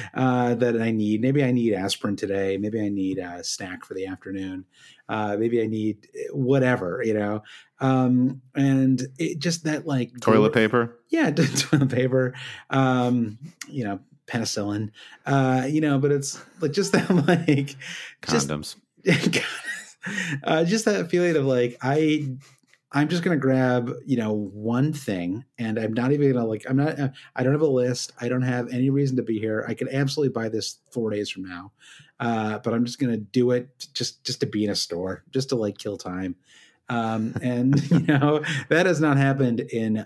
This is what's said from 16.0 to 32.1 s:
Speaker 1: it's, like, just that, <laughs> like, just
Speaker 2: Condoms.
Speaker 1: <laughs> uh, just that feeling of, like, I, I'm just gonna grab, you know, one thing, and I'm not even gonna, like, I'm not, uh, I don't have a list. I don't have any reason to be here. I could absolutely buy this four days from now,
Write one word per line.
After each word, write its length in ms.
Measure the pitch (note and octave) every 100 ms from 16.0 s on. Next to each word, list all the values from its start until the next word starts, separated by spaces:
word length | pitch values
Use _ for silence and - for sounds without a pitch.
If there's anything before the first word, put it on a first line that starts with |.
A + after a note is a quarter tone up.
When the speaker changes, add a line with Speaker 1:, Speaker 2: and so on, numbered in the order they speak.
| C#3+
Speaker 1:
it's, 320 | C#3+ C#3 - - -
like, 140 | D3+
just 180 | G3 F#3+
that, 180 | - -
<laughs> 180 | F3+ -
like, 480 | E3+ - C#3+ C#3 - - - - - -
just 220 | - -
Speaker 2:
Condoms. 260 | D2+ D2 - _ _ -
Speaker 1:
<laughs> 380 | - - - - - - - - - F#3+ G3+ F3 C#3
uh, 200 | D#3+ D#3+
just 220 | E3+ A3 A3
that 240 | G3 E3+
feeling 260 | F3 F3 D#3
of, 100 | C3+
like, 320 | B2+ B2 B2
I, 460 | B2+ D3 D#3 D#3 C#3 C3 - _ _ _ _
I'm 160 | C#3+ D3
just 140 | F3
gonna 140 | F3+ D3+
grab, 540 | C3 C3 B2+ B2 A#2+ - -
you 120 | A#2+
know, 160 | G#2+
one 600 | G#2+ G2 G#2 A2 B2 D3
thing, 500 | C#3 - F#2 F2 G#2+ - -
and 200 | A2+ A2
I'm 160 | A2
not 180 | A2 B2
even 200 | D3 C#3+
gonna, 140 | B2 A2+
like, 200 | G#2+ -
I'm 80 | C3+
not, 220 | D3 -
uh, 100 | C3+ - - -
I 80 |
don't 80 | B2+
have 80 | D3
a 60 | D#3
list. 460 | C3 B2 B2 - -
I 100 | A#2+
don't 120 | B2+
have 260 | B2+ B2 A#2+
any 180 | B2 C3+
reason 280 | C#3 C#3 B2+
to 60 |
be 140 | B2 A2
here. 260 | A2 G#2+ A#2
I 60 |
could 160 | A2+ C3
absolutely 420 | C3+ C#3 D#3 C3+
buy 160 | A#2 A2
this 280 | A2 - - _
four 180 | B2 A2
days 200 | G#2 G2+
from 140 | F#2+
now, 280 | F#2 F2+ G2+ _ - - -